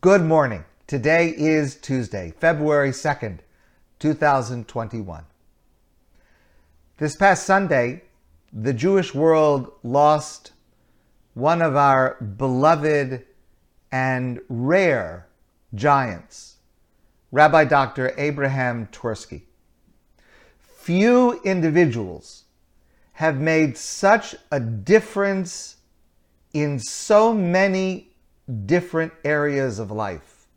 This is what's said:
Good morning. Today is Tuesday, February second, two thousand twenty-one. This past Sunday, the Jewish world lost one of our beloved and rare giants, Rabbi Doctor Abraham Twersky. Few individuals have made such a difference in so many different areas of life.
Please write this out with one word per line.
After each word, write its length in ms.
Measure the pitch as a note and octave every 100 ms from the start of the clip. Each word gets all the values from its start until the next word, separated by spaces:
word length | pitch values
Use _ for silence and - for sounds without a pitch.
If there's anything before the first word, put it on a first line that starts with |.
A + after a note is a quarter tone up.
Good 220 | F#3 G3 D#3+
morning. 400 | D#3+ C#3 G2 D#2+ _ -
Today 440 | C#3 B2+ E3 E3+
is 460 | D#3+ D3+ D#3 C#3+ -
Tuesday, 580 | - C3 A2 G2+ E2+ -
February 540 | E3 D#3 D3+ D3 C#3
second, 500 | B2 D3+ C#3 A2 E2+ _ _ _ _ _ _
two 140 | D3+
thousand 560 | D3+ D3 C#3 A#2 B2 A2
twenty-one. 560 | B2 A2+ A#2 G2 D#2+ D#2+ _ _ _ _ _ _ _ _ _ _ _ _ _ _ _ _ _
This 180 | D3+ -
past 300 | G3 F#3 -
Sunday, 560 | G3 F#3+ C#3+ A#2+ D#3 _ _ _ _ _
the 220 | A2 A2
Jewish 400 | B2 E3 G3 F3
world 580 | C3+ D#3+ D#3+ D3+ C#3 B2 _
lost 680 | A#2+ C3+ D3 D3+ - - - _ _ _ _ _ _ _ _
one 300 | - C#3 E3+
of 120 | E3
our 420 | C#3 C#3 C3+ C3 -
beloved 1080 | A2 G2 C3 B2+ D3 E3 D3+ D3+ C3+ B2+ - _ _ _ _ _ _
and 520 | C3 C3 B2+ B2+ A#2+ -
rare 760 | A#2 B2+ F3+ F#3 B2+ F2 F2 - _ _ _ _
giants, 840 | G#2 C#3 C#3 B2 E2+ - - - _ _ _ _ _ _ _ _
Rabbi 320 | B2+ D3+ D#3
Doctor 480 | D3 C#3+ C3+ - B2+ -
Abraham 680 | C#3+ C#3+ C#3 C3+ B2+ A#2+ G#2+
Twersky. 520 | - A#2+ G#2+ - C#2+ _ _ _ _ _ _ _ _ _ _ _ _
Few 840 | _ _ - F3+ A3 B3 B3 A#3+
individuals 1000 | G3 F#3 D#3+ D#3 E3 A#2 F#2+ D#2 - - _ _ _ _ _ _ _
have 260 | - D#3+ C#3
made 400 | D#3 D#3+ D#3 A#2+
such 560 | - - - A3 - - _
a 80 | C#3+
difference 1160 | A2+ A2 G2 G#3+ G#3+ G3 G3 G3 F3 - - - _ _ _ _ _ _ _
in 260 | D3+ D3 C#3
so 540 | A2 - - G#3 A3
many 760 | A3 F3 F3+ G3 F#3+ F#3+ F#3 _ _ _ _ - A#2 G2
different 440 | F3 F3 D#3+ D#3+ -
areas 540 | C#3+ D3+ D3 C#3 C3 G#2
of 120 | G#2
life. 560 | G#2+ G#2 E2+ _ _ _